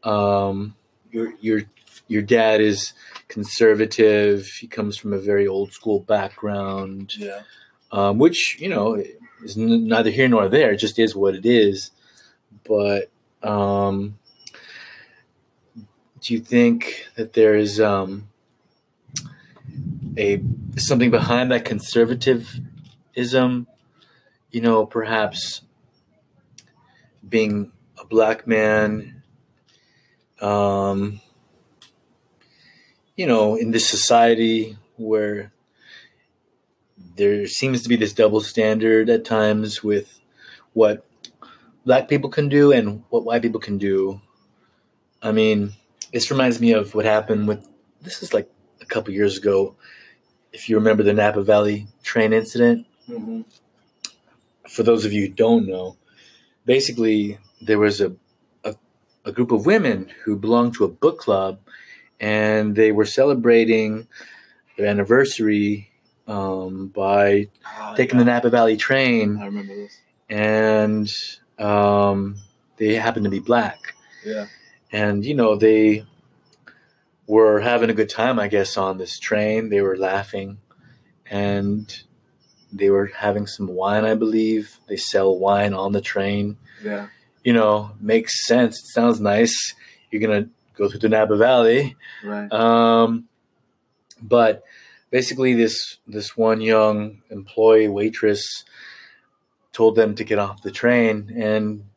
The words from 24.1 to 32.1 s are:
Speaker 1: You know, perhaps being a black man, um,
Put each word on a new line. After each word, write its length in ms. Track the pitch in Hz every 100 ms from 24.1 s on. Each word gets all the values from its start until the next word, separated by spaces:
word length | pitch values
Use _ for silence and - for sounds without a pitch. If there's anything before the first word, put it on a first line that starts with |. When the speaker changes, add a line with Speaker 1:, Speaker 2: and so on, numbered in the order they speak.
| _ _ _ _
Speaker 1:
You 100 | 117
know, 240 | 117 113 107
perhaps 760 | 117 110 113 104 - - - _ _ _ _ _ _ _ _ _ - _ _ _ _ _ _ 101
being 440 | 113 107 104 98 _ _ _
a 60 | -
black 420 | 110 107 110 -
man, 760 | 110 107 107 107 107 - - _ _ _ _ _ _ _ _ _ _ _ _
um, 800 | 104 104 101 98 98 98 101 104 _ _ _ _ _ _ - _ _